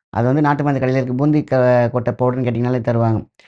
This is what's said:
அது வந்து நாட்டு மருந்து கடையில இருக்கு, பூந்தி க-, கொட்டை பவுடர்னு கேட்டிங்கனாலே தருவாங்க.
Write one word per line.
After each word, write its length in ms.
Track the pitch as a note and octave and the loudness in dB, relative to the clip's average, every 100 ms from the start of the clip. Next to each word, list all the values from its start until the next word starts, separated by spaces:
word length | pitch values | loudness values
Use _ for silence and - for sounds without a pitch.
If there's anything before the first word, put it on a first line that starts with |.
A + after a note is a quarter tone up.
| _ | _
அது 160 | A2 A#2+ | -2 0
வந்து 160 | D3 | 2
நாட்டு 220 | D3 D3 | 2 0
மருந்து 180 | C#3+ C3+ B2+ | 0 0 0
கடையில 160 | C3 | -2
இருக்கு, 140 | B2+ B2+ | -2 0
பூந்தி 280 | D3 D3+ | 0 0
க-, 460 | C#3+ C3 B2 B2 A#2+ | 0 2 4 4 2
கொட்டை 220 | B2 A#2 A#2 | -2 -4 -2
பவுடர்னு 280 | B2+ B2+ B2 | -2 0 -2
கேட்டிங்கனாலே 360 | A#2 B2 B2+ | -2 -2 -2
தருவாங்க. 400 | A#2+ A#2 A2+ G#2+ - _ | -2 0 0 0 -4 _